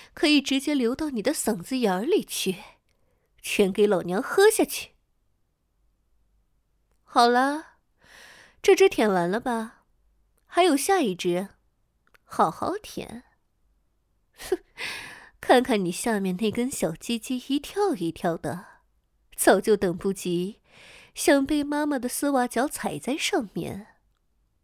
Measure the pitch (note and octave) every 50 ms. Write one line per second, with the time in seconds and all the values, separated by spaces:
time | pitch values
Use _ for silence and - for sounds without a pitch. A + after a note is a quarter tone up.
0 | - - _ - - D4 D4+ C#4+ C4+ - C4+ C4+ C4+ D#4 D4 C#4 B3 A3+ B3+ -
1 | D#4+ D4+ C4+ A3+ F#3+ C4 D#4 - - A#3 G3+ E3+ F3 - C4 C4 A#3+ G3+ F#3 F3+
2 | G#3+ D4+ G#4 F4+ G#3+ - - - - F#3 F#3+ - - - _ _ _ _ _ _
3 | _ _ _ _ _ _ _ _ - - - - G3+ F#3 F#3+ - G#3 G#3 G3+ F3
4 | E3+ F3 F3+ G3+ C#4 - - - G4 G#4+ A4+ - D#4 - - - - - _ _
5 | _ _ _ _ _ _ _ _ _ _ _ _ _ _ _ _ _ _ _ _
6 | _ _ _ _ _ _ _ _ _ _ _ _ _ _ _ _ _ _ _ _
7 | _ _ - C4+ A#3+ A#3+ A#3+ B3 C4 C#4 C#4+ D#4 - - _ _ _ _ _ _
8 | _ _ - - - - - - - - _ _ - - F#4+ - - - - -
9 | A#3+ G#3+ F#3+ F3+ E3+ F3 F#3+ A#3 B3 C4 A#3+ A3+ A3 A3+ - _ _ _ _ _
10 | _ _ _ _ _ _ _ _ _ _ - - F4+ F#4 C#4 C#4 - - G4 F#4+
11 | D4+ G#3+ F3+ E3+ - F3+ F3 F3 G3 G3 - _ _ _ _ _ _ _ _ _
12 | _ _ _ _ _ _ - - G#3+ E3 E3 - - - E4+ G#4+ - - - -
13 | - - - A#3+ - _ _ _ _ _ _ _ _ _ _ _ _ _ _ _
14 | _ _ _ _ _ _ _ _ - - F#4+ - - _ _ - - - - -
15 | - - - - - - _ _ - - - B3 B3 B3+ B3 G#3 F#3 E3+ F3 -
16 | - A#3+ A3 G3+ G3 F#3 F3+ F3+ A3 G#3+ G3+ A#3 A#3+ C4 - - - E3 D#3+ -
17 | - - A#3 A3+ - - C4 B3 - - C4+ D4 C#4+ - - G4 G#4 G4 D4 F3
18 | F3+ E3 D#3+ - - F3 E3 F3 - D#3+ B2 F3+ - - - _ _ _ _ _
19 | _ _ _ _ _ _ - - - - A#3+ F#3+ G3 A3+ G#3+ G3 - F#3 E3+ F3+
20 | - G3 G3 - - F3+ F3 F3 F3+ G3 A3+ _ _ _ _ - - - - -
21 | - - _ - - - D4 C#4 C4+ C4+ D#4 D4 C#4+ C#4+ D4 D4 D4+ D4+ D4 C4
22 | A3+ B3 - - - C#4+ C#4 C4 B3 A#3+ - A#3 B3+ D4+ - - - G#3+ D#3 D3
23 | - - C4 E4+ - - - F4 A#3+ F#3 - F3+ D#3 C#3 - G3 G#3 - _ _
24 | _ _ _ _ _ _ _ _ _ _ _ _